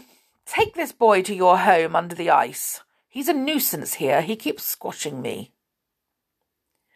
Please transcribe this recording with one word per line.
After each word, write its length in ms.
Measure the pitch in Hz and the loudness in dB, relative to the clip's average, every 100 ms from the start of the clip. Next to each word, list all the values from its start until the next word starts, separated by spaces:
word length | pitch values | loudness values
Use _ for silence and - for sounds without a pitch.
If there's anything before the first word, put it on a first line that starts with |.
| - _ _ _ - | -12 _ _ _ -8
Take 280 | - 440 | -2 -2
this 180 | 339 294 | -2 -8
boy 300 | - 233 196 | 2 4 4
to 120 | 190 190 | 2 2
your 240 | 180 185 | 4 6
home 360 | 196 175 165 165 | 6 4 4 -2
under 200 | 175 170 | -4 -4
the 160 | 170 | 2
ice. 500 | 143 123 - - - _ _ _ | 2 2 -6 -10 -12 _ _ _
He's 220 | 254 277 | -8 -2
a 40 | |
nuisance 600 | 302 269 302 - 156 143 - | -2 0 -2 -2 -6 -8 -4
here. 260 | 160 147 | 0 0
He 140 | 160 220 | 0 -6
keeps 280 | - - | -6 -8
squashing 580 | - - - - 151 135 | -10 -10 -10 -10 -10 -8
me." 320 | 120 107 - _ _ _ _ _ _ _ _ _ _ _ _ _ _ | -8 -10 -12 _ _ _ _ _ _ _ _ _ _ _ _ _ _